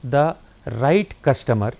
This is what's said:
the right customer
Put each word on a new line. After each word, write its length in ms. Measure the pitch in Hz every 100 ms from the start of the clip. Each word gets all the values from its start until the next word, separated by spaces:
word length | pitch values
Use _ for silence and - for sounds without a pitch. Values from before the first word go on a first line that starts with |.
the 320 | 127 139 156 - - - -
right 480 | 110 135 190 - -
customer 500 | - 131 - 110 104